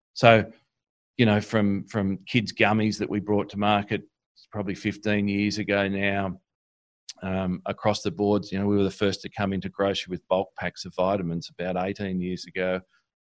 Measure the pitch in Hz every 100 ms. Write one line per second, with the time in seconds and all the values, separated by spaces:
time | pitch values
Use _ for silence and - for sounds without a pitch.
0 | _ - 120 113 - - _ _ _ _
1 | _ - 113 104 - 113 101 98 92 110
2 | 98 95 - 123 98 - 104 110 107 101
3 | 104 104 95 101 95 101 104 104 101 104
4 | - _ _ _ _ 104 98 90 107 98
5 | 107 104 101 101 104 101 101 101 98 98
6 | 101 101 95 92 _ _ _ _ _ _
7 | - - 92 92 92 90 - 123 107 104
8 | 101 82 101 104 87 95 101 101 95 -
9 | 101 95 - - 98 95 92 - 98 92
10 | 92 90 - 92 - - 90 - 90 90
11 | 92 101 85 85 - - 90 90 95 101
12 | 101 92 90 90 - 92 92 92 - _
13 | _ _